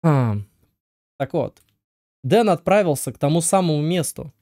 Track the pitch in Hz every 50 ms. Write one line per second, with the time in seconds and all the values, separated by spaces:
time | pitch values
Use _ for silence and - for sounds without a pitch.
0 | - 165 147 135 123 113 104 104 104 _ _ _ _ _ _ _ _ _ _ _
1 | _ _ _ _ 139 131 - 170 127 - _ _ _ _ _ _ _ _ _ _
2 | _ _ _ _ - 131 151 220 233 214 180 151 _ - 190 208 202 175 147 -
3 | - - 120 - - 143 156 175 165 - - 190 185 170 156 147 147 156 175 180
4 | 147 - - - - 147 _ _